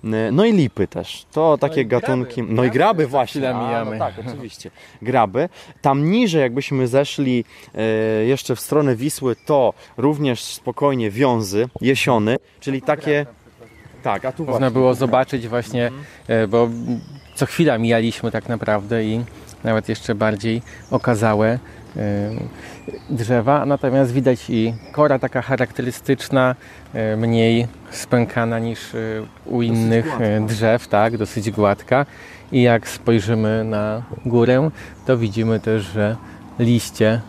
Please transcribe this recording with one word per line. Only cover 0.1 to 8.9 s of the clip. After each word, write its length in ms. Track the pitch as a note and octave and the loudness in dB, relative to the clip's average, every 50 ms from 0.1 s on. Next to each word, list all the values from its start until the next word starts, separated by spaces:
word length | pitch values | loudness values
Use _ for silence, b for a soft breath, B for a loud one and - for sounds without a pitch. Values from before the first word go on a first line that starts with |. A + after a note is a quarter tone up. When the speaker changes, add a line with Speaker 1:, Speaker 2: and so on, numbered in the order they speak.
| A2 A2 A2 A2 | -2 0 0 2
Speaker 1:
no 140 | B2 D#3 G#3+ | 2 4 4
i 80 | A#3 G#3+ | 4 4
lipy 340 | F#3+ C#3+ A2+ _ - F#2+ | 4 2 2 _ -2 -2
też. 380 | - - F2 F#2 - - - - _ | -2 -2 -10 -10 -10 -14 -16 -18 _
To 100 | - D3+ D#3+ E3 | -2 2 4 4
Speaker 2:
No 80 | D3+ | 4
Speaker 1:
takie 240 | - C#3+ C#3+ D#3+ D3 | 4 2 0 0 -2
Speaker 2:
i 40 | B2+ | 0
graby. 160 | G#2+ B2 A#2+ - | 0 0 -2 0
Speaker 1:
gatunki. 360 | - C3 B2+ A#2+ - - B2+ A#2 | 0 -2 -2 -2 -4 -6 -8 -4
No 200 | F2 A2+ A#2+ B2+ | -2 0 2 2
i 80 | B2 | 2
Speaker 2:
Graby 0 | |
Speaker 1:
graby 320 | A2 - E3+ G#3+ A3 E3 D#3 | 2 2 2 2 2 0 -2
Speaker 2:
też 40 | |
za 100 | A#2+ C3+ | 0 0
Speaker 1:
właśnie. 140 | C#3 B2 A2 - D3 | -2 -2 -2 -4 -4
Speaker 2:
chwilę 80 | C3+ B2+ | -4 -2
Speaker 1:
A, 40 | B2 G#2+ | -2 -4
no 80 | A#2+ | -4
Speaker 2:
mijamy. 320 | A2+ A#2 A#2 A2+ A2 G#2+ A2 | -4 -4 -4 -4 -6 -6 -4
Speaker 1:
tak, 140 | E3 B2+ F#2+ A2 A2 | -6 -6 -6 -8 -12
oczywiście. 440 | B2 A2+ - B2+ G#2+ - - - F2+ B B B B B B | -10 -10 -12 -14 -16 -16 -16 -18 -20 B B B B B B
Graby. 480 | G#2 A2+ B2+ B2 A2 G2 F#2 B2+ D#3+ F3+ B B B B B _ | -4 0 2 2 2 2 2 -2 -2 -2 B B B B B _
Tam 300 | - D3 C3+ C#3 D3 E3 | 2 2 2 4 2 2
niżej 300 | G3 A#3 B3+ G3+ D#3+ D#3 | 2 2 2 2 2 2
jakbyśmy 460 | C3+ B2 A#2 C#3 C3 - C#3+ C3 B2+ | 2 2 0 -4 -4 -2 -2 -2 0
zeszli, 560 | A#2+ A#2+ C3+ C#3+ - - - C#3+ C3 B2 A#2+ A2+ B B B B B B | 2 2 2 2 0 -2 -2 0 0 0 -2 -2 B B B B B B
yy, 520 | - A2 A2 A2 A2 A2 A2 A2 G#2+ A2 | -2 -2 0 0 0 0 0 2 2 2
jeszcze 300 | A#2+ C3+ C3 - - B2+ | 2 0 -2 -2 -4 -4
w 40 | - | -4
stronę 360 | - - C#3 D3+ D3+ C3+ | -4 0 0 2 2 2